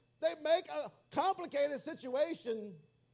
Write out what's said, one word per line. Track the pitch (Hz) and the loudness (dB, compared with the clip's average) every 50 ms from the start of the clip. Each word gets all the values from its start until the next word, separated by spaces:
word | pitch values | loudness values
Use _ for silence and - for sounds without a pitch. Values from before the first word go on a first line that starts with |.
| _ _ _ _ | _ _ _ _
They | - - 240 214 302 | 0 0 0 0 2
make | 302 330 359 349 - | 4 4 4 4 0
a | 294 302 285 208 - _ _ _ | -4 -4 -4 -6 -8 _ _ _
complicated | - - 302 370 381 - - - - 277 285 294 294 254 | -2 2 2 2 2 0 -2 -2 0 2 2 2 0 -2
situation | - 302 330 - - 262 247 269 302 339 330 - - 247 226 220 208 208 180 156 - _ _ _ _ _ | -6 -8 -10 -8 -6 -2 0 2 2 2 0 -2 -4 -4 -4 -4 -6 -10 -12 -16 -20 _ _ _ _ _